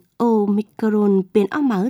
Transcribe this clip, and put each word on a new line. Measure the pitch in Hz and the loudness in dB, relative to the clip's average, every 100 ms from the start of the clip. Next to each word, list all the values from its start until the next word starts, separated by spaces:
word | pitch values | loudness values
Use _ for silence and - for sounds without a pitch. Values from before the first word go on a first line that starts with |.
| - - | -4 -4
Omicron | 233 220 202 202 208 - 220 214 208 196 185 | 0 0 0 -2 -4 -6 -2 0 2 2 0
biến | 208 196 | 0 0
ó | 302 | -2
máu | 285 208 | -2 -2